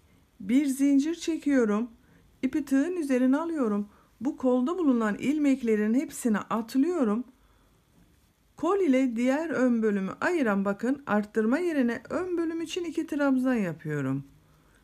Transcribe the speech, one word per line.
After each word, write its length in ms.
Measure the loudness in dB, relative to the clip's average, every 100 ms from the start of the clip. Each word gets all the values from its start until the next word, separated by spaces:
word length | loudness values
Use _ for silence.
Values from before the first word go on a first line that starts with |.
| _ _ _ _
bir 260 | 0 0 2
zincir 480 | 0 2 4 2
çekiyorum. 760 | -4 -4 -4 2 2 4 0 -2 -8 _ _ _ _
İpi 220 | -4 -2
tığın 320 | 0 0 0 -2
üzerine 400 | 0 2 2 2
alıyorum. 520 | 0 -2 -2 -2 -4 -12 _ _
Bu 160 | -6 -2
kolda 420 | 0 2 0 0
bulunan 360 | 2 2 2
ilmeklerin 800 | -2 -2 0 2 2 2 2 2
hepsini 440 | 0 -2 -4 0 0
atlıyorum. 840 | 0 -4 -2 0 0 2 0 0 -4 _ _ _ _ _ _ _ _ _ _ _ _ -6
Kol 220 | -2 0
ile 380 | 2 2 2 0
diğer 340 | 0 0 -2
ön 320 | 0 2 2
bölümü 300 | 0 0 -4 -4
ayıran, 440 | -2 0 2 2
bakın, 380 | 0 -2 -2 -4 -2
arttırma 520 | -2 -2 -2 0 0
yerine 440 | 0 0 0 -2 -4
ön 260 | -6 -4 -2
bölüm 240 | -2 -4
için 240 | -6 -6
iki 220 | -6 -6 -4
trabzan 480 | -2 0 2 2
yapıyorum. 720 | 0 -2 -4 -6 -4 -2 -4 -6 -20 _ _ _ _